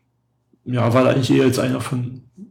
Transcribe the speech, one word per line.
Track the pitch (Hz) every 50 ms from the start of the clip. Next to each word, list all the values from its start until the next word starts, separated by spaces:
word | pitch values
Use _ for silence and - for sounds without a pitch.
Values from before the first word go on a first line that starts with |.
| _ _ _ _ _ _ _ _ _ _ _ _ _
ja, | 123 123 123 113 110 113
war | 127 131
da | 123
eigentlich | 120 139 120 143
eher | 139 135 135
jetzt | 127 120 -
einer | 110 127 127 113
von, | 113 - 135 123 123 - - - - _ _ 185 208 -